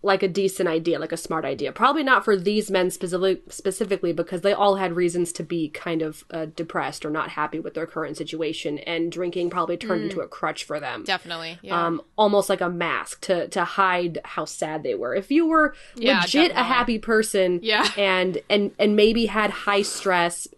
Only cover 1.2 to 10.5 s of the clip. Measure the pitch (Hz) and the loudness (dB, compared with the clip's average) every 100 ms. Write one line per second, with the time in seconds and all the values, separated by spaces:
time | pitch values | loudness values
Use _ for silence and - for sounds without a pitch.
1.2 | - 220 139 135 139 - 247 311 269 254 | -4 -4 -4 -4 -6 2 2 2 2 2
2.2 | - 202 180 214 190 190 185 185 180 180 | 4 2 2 0 0 0 0 -2 -4 0
3.2 | 190 180 - - 196 190 196 196 175 165 | 0 0 -6 -6 -6 -4 -2 -2 -2 -2
4.2 | 170 180 202 202 202 196 185 170 175 175 | -4 -2 0 4 4 2 0 0 0 0
5.2 | 170 - 165 170 151 - 175 165 156 156 | -2 -4 -6 -4 -4 -6 -4 -2 -4 -6
6.2 | - 170 156 160 165 175 139 - 156 156 | -12 -8 -8 -8 -6 -4 -6 -6 -4 -4
7.2 | 156 - 151 156 156 160 165 165 151 151 | -4 -4 -4 -4 -8 -8 -8 -6 -8 -8
8.2 | 156 160 160 160 151 147 - 165 170 170 | -8 -4 -4 -4 -6 -6 -6 -4 -4 -4
9.2 | 180 180 175 180 165 175 220 - 175 185 | -4 -2 -2 -2 -2 -4 -2 -2 -2 -6
10.2 | - - 156 | -8 -4 -4